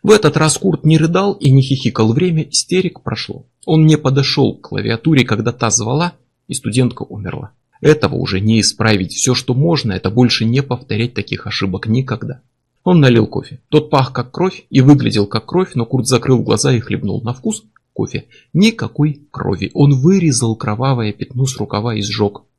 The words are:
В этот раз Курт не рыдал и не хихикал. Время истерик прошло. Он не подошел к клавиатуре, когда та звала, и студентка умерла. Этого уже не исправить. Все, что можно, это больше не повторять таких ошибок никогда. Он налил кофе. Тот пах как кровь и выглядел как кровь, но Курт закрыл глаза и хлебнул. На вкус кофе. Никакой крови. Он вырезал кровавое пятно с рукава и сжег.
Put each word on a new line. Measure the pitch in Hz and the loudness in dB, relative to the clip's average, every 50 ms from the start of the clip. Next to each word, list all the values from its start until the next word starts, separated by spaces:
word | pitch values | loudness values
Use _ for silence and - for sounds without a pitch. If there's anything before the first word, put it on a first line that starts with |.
| - | 4
В | 180 | 4
этот | 214 208 - 147 143 | 4 4 4 2 2
раз | 156 156 156 - | 2 0 0 -2
Курт | - - 190 160 - - | 0 -2 -2 -2 0 2
не | 151 160 156 | 2 4 4
рыдал | 156 165 170 90 196 202 | 2 0 0 0 -2 -2
и | 196 - - 135 | -4 0 2 4
не | 131 135 | 4 4
хихикал. | 131 131 135 131 - 110 - - 110 110 | 4 2 -2 -2 -2 -4 0 0 0 2
Время | 113 147 185 180 165 156 | 2 0 0 0 0 -2
истерик | 143 - - - - _ 175 185 185 170 - - | -4 -2 -4 -6 -4 _ -2 -2 -2 -2 -6 -8
прошло. | _ 113 110 - - - - - _ _ _ _ _ | _ -8 -8 -8 -8 -12 -14 -16 _ _ _ _ _
Он | - 160 160 156 | 0 4 4 6
не | 156 156 | 6 4
подошел | 147 - 127 135 139 135 - - 151 131 104 - | 4 2 0 0 0 0 0 0 0 0 0 0
к | - - - | -6 -14 -10
клавиатуре, | 104 101 104 110 113 113 - 160 160 135 120 | -10 -6 -4 -4 -4 -2 0 2 2 2 2
когда | 127 113 101 107 120 | 2 -2 -2 -2 -4
та | 117 - 120 110 | -4 -2 -4 -2
звала, | - 127 110 110 131 151 175 175 170 _ _ _ _ _ _ - | -2 -2 -4 -2 -2 -2 -4 -4 -8 _ _ _ _ _ _ -12
и | 113 | -12
студентка | - - 117 104 127 127 120 - - - | -8 -8 -2 0 0 0 0 -2 -6 -14
умерла. | _ - 104 101 - - - - - _ _ _ _ _ _ | _ -12 -12 -10 -10 -10 -10 -14 -16 _ _ _ _ _ _
Этого | - 147 156 151 - 95 - | 2 2 2 2 0 -4 -4
уже | 90 90 - 92 92 | -4 -4 -4 -4 -2
не | 104 110 110 110 | 0 2 2 2
исправить. | - - - - 110 110 107 95 92 85 | 2 0 -2 0 0 0 0 0 -2 -6
Все, | - - - 127 123 | -6 -6 -4 -2 -2
что | - - - 123 | -2 -2 -2 -2
можно, | 127 147 170 170 135 - 110 | 0 0 0 0 0 -2 -4
это | 92 90 - 117 | -6 -2 -4 -2
больше | 107 120 127 117 - - 110 | 2 2 2 2 2 -2 -2
не | 113 120 139 | 0 0 -2
повторять | 135 135 123 - - _ 110 104 117 131 - | -2 -4 -8 -10 -6 _ -4 -4 -4 -4 -6
таких | - 101 - 104 95 - | -8 -8 -6 -8 -10 -8
ошибок | 101 - - 101 98 92 95 - | -10 -8 -6 -6 -4 -6 -6 -2
никогда. | 113 110 127 131 127 107 104 - 110 135 - _ _ _ _ _ _ _ _ | -2 -2 -2 -2 -4 -8 -8 -8 -12 -14 -14 _ _ _ _ _ _ _ _
Он | _ 185 180 165 | _ 4 4 6
налил | 143 131 120 113 107 | 6 6 6 4 2
кофе. | - - - - - - - _ _ | 2 -4 -8 -8 -8 -20 -20 _ _
Тот | 151 151 151 - | 0 0 2 2
пах | - 139 127 - | 0 0 0 0
как | - 123 123 - | -4 -10 -10 -8
кровь | - - 170 185 - - _ _ | -6 -4 -4 -4 -4 -8 _ _
и | - 135 | 2 4
выглядел | 127 139 147 135 120 110 104 107 101 | 6 8 6 6 4 0 0 0 -2
как | 101 - 110 - | -2 -4 -8 -6
кровь, | - - 180 185 - - | -2 -2 -2 -2 -2 -4
но | 127 113 | -6 -4
Курт | - - 127 113 - | -2 -2 -4 0 0
закрыл | 131 147 135 - 131 113 | 0 0 2 2 0 0
глаза | - - - - - 139 | 2 0 0 0 2 0
и | 131 113 | 0 0
хлебнул. | - - - 147 - 101 - - | -2 -4 -6 -4 -4 -4 -6 -4
На | 107 117 | -6 -6
вкус | 127 - - 220 214 - _ _ _ _ _ _ | -8 -6 -6 -6 -6 -6 _ _ _ _ _ _
кофе. | _ - 110 104 - - - _ _ - _ _ | _ -8 -8 -6 -6 -12 -12 _ _ -20 _ _
Никакой | - 165 202 226 226 - - - - - 147 156 143 - _ _ | 0 2 2 2 2 0 -10 -8 -2 -2 0 0 -2 -6 _ _
крови. | - - - 101 98 - 95 - - | -12 -8 -4 -4 -4 -4 -6 -6 2
Он | - 143 143 139 | 2 4 4 4
вырезал | 127 131 175 196 196 170 156 123 113 120 113 113 | 4 4 4 4 4 2 0 0 0 -2 -2 -4
кровавое | - - 110 107 113 127 135 135 120 110 107 | -4 -4 -6 -4 -2 -2 -2 -2 -2 -2 -4
пятно | 104 - - - - 123 135 | -4 -6 -12 -8 -4 -4 -4
с | 131 - | -4 -4
рукава | - 107 - - 104 107 120 113 | -8 -8 -6 -6 -4 -4 -4 -4
и | 107 | -4
сжег. | 101 104 107 113 104 101 - - _ _ _ | -4 -6 -2 -2 -2 -2 -2 -6 _ _ _